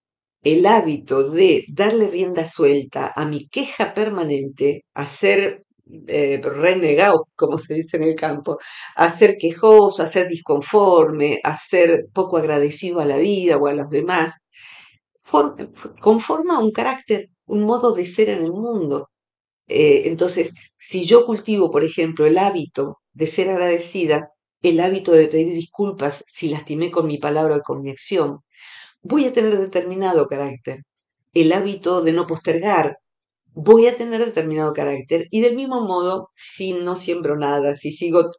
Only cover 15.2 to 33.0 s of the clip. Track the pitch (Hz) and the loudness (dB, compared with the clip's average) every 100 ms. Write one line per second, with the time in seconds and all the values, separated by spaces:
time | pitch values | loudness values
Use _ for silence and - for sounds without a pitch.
15.2 | - 294 147 - - - - - 208 226 | -2 0 0 -4 -16 -16 -20 -2 2 2
16.2 | - 311 349 330 220 220 240 254 - 208 | 0 -4 -2 0 0 -2 -4 -6 -4 -4
17.2 | - _ - 208 208 240 240 180 180 - | -4 _ -6 -2 0 2 2 0 -2 0
18.2 | 214 196 165 185 233 220 156 139 - _ | 0 0 -4 -4 -6 -4 -4 -4 -8 _
19.2 | _ _ _ _ - - 151 143 - 165 | _ _ _ _ -4 2 4 4 2 -2
20.2 | 180 180 165 - _ _ - 185 170 233 | -2 -2 -4 -8 _ _ -10 -6 4 4
21.2 | 240 208 - 208 190 147 160 - 165 160 | 4 -2 -2 0 0 0 -2 -2 -4 0
22.2 | 151 175 196 180 147 - 139 - _ - | 2 4 2 -2 -6 -6 -8 -10 _ -6
23.2 | 156 - 185 185 180 170 170 190 160 151 | -4 -2 -2 0 0 0 -4 -4 0 -2
24.2 | - _ _ _ 175 165 180 190 185 165 | -4 _ _ _ 0 2 0 0 4 6
25.2 | 151 160 165 165 165 - 202 - 143 143 | 6 2 0 -2 -8 -6 -6 -4 -6 -8
26.2 | - - 160 151 - 151 170 175 160 147 | -16 -8 -6 -6 -6 -6 -2 -2 -2 -4
27.2 | 147 156 156 147 143 139 139 135 - 190 | -2 0 0 0 -4 -8 -10 -12 -4 -2
28.2 | 143 143 _ _ - - - _ - 294 | -2 -6 _ _ -20 -20 -20 _ -4 0
29.2 | 254 247 220 202 190 185 180 185 190 165 | 0 0 0 0 -2 -4 -4 -4 -2 0
30.2 | 135 139 139 127 - 147 - _ _ _ | 0 -4 -8 -10 -12 -14 -16 _ _ _
31.2 | _ 170 160 185 202 196 170 180 165 165 | _ 2 2 2 -2 -4 -4 -2 0 -2
32.2 | 165 160 - 165 196 180 147 - | -4 -6 -4 -2 0 0 0 -6